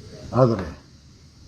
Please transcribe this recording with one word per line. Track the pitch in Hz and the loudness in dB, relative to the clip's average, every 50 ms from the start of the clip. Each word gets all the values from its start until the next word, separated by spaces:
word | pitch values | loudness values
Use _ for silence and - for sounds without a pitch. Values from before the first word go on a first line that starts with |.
| - - - - - - - | -20 -20 -20 -18 -12 -2 2
ಆದರೆ | 120 131 117 113 95 87 76 73 - - - - - - - - - - - - - - | 4 4 4 4 0 -4 -8 -10 -16 -20 -20 -20 -20 -20 -20 -20 -20 -20 -20 -20 -20 -20